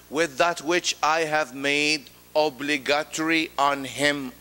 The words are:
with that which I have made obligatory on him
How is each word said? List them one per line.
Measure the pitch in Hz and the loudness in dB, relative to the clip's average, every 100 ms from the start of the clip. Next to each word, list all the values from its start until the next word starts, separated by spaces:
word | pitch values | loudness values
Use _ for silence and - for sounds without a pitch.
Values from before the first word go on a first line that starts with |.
| - | -6
with | 147 165 135 | -2 0 2
that | 170 170 | 0 0
which | 143 175 - - | 0 0 0 0
I | 147 160 | 0 2
have | 156 151 139 | 2 0 -2
made | 135 139 147 147 151 - - - | -4 0 0 0 -2 -6 -20 -4
obligatory | 156 151 123 143 147 123 147 156 - 160 160 160 - | 0 0 -2 -2 -2 0 0 -2 -4 0 0 0 0
on | 139 139 | 0 0
him | 131 120 147 143 131 - | -4 0 0 0 -6 -2